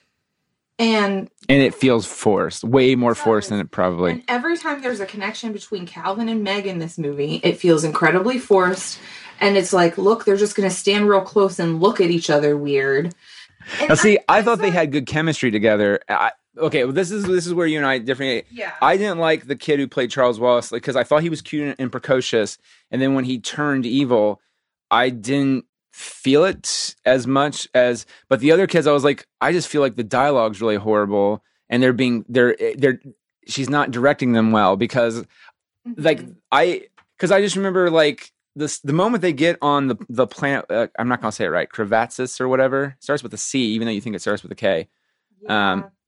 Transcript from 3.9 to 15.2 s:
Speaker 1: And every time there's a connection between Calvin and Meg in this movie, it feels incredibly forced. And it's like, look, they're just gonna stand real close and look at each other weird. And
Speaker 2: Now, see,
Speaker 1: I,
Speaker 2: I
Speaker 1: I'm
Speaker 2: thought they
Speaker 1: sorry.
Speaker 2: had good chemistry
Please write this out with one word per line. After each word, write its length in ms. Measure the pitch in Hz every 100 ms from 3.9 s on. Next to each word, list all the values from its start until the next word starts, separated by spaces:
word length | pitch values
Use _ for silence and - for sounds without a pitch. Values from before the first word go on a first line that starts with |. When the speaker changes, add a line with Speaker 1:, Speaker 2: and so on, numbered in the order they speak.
| 85 87
Speaker 1:
And 100 | 85 -
every 300 | 247 320 339
time 240 | 320 285
there's 180 | 262 220
a 60 | 190
connection 460 | 202 196 214 226
between 320 | 202 - 202 175
Calvin 420 | - 185 196 226
and 140 | 220
Meg 220 | 196 202 196
in 140 | 175
this 180 | 165 -
movie, 420 | 147 143 147 -
it 140 | - -
feels 260 | 180 160
incredibly 560 | 156 151 160 180 202 262
forced. 600 | - 190 180 190 - - - - - -
And 180 | 202 202
it's 160 | 180
like, 240 | 190 170 170
look, 280 | 196 226 -
they're 120 | 196
just 180 | 208 -
gonna 140 | 190
stand 360 | 185 - 202 208
real 140 | 196
close 380 | 190 214 196 180
and 220 | 170 160
look 180 | 185 240
at 80 | 175
each 200 | 170 165
other 260 | 147 147 147
weird. 560 | 143 139 135 139 170 - _ - - _ - -
And 100 | 302
Speaker 2:
Now, 60 | 156
see, 220 | 214 208 -
Speaker 1:
I, 80 | 185
Speaker 2:
I 20 |
Speaker 1:
I'm 40 | 220
Speaker 2:
thought 120 | 226
they 60 | 214
Speaker 1:
sorry. 60 | 175
Speaker 2:
had 140 | 160
good 140 | 143 127
chemistry 460 | 151